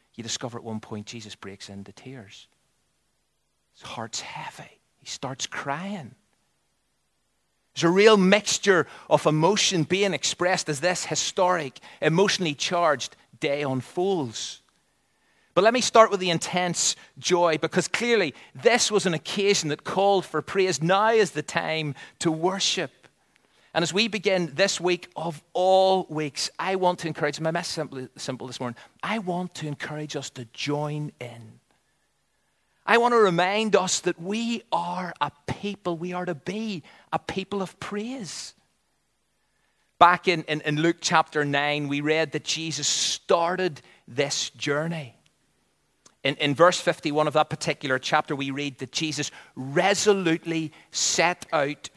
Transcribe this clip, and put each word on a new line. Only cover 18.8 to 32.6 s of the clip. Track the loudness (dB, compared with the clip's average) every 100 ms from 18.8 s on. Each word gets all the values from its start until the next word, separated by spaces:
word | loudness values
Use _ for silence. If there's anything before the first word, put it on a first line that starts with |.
| 4
was | 2 2
an |
occasion | -2 -4 -2 2 2 0
that | -6
called | -4 0 2 2 0
for | -6
praise. | -2 0 0 0
Now | 2 4 4
is | 4 2
the | 0
time | -4 -4 -2 -2 -4 -8 -14 _
to | -2
worship. | 0 0 0 -2 -2 -4 -10 -20 _ _ _ _ _ _
And | -2
as | 0
we | 0 0
begin | 0 0 0 0
this | 0 0 2
week | 0 -2 -4
of | -8 -8 -8 -8
all | 0 4 6 6 4 0
weeks, | -4 -4 -4 -8 -6
I | -4 0
want | 0 0
to | -4
encourage, | -4 -4 -2
my | -2
message | -2 -4
simple, | -6 -8 -8 -14 -10
simple | -10 -8 -10
this | -8
morning, | -8 -8 -16 _
I | -6 -4
want | -4 -4 -6 -8
to | -8
encourage | -8 -8 -10 -8 -8
us | -10
to | -12 -14
join | -8 -4 -4 -4 -6 -8 -10
in. | -14 -14 -20 -20 _ _ _ _ _ _ _ _ _ _